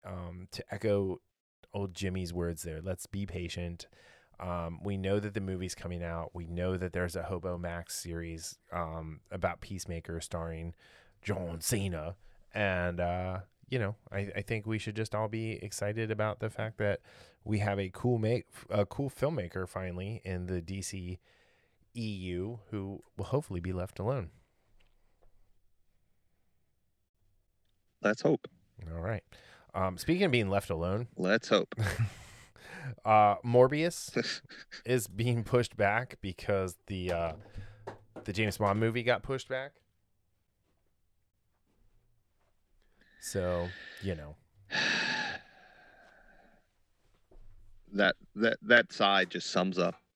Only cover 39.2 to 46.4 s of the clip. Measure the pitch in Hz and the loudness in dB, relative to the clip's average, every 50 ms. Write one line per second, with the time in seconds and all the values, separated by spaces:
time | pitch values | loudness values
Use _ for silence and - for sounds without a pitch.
39.2 | - - 135 127 - - 131 131 135 143 - _ _ _ _ _ _ _ _ _ | 2 -2 -4 -4 -4 -4 -6 -6 -6 -8 -12 _ _ _ _ _ _ _ _ _
40.2 | _ _ _ _ _ _ _ _ _ _ _ _ _ _ _ _ _ _ _ _ | _ _ _ _ _ _ _ _ _ _ _ _ _ _ _ _ _ _ _ _
41.2 | _ _ _ _ _ _ _ _ _ _ _ _ _ - _ _ _ _ _ _ | _ _ _ _ _ _ _ _ _ _ _ _ _ -20 _ _ _ _ _ _
42.2 | _ _ _ _ _ _ _ _ _ _ _ _ _ _ _ _ - _ - - | _ _ _ _ _ _ _ _ _ _ _ _ _ _ _ _ -20 _ -20 -14
43.2 | - - - 98 90 90 90 87 87 90 92 - - - - - - 98 87 80 | -10 -4 -2 0 0 2 2 0 0 -2 -4 -8 -14 -16 -12 -6 -4 -4 -4 -4
44.2 | 73 73 78 - _ _ _ - - - - - - - - - - - - - | -6 -12 -14 -18 _ _ _ -20 -12 -4 -2 0 0 2 2 0 0 0 0 -2
45.2 | - - - - - - - - - - - - - - - - - - - - | -2 -4 -6 -8 -12 -16 -20 -20 -20 -20 -20 -20 -20 -20 -20 -20 -20 -20 -20 -20
46.2 | - - - - | -20 -20 -20 -20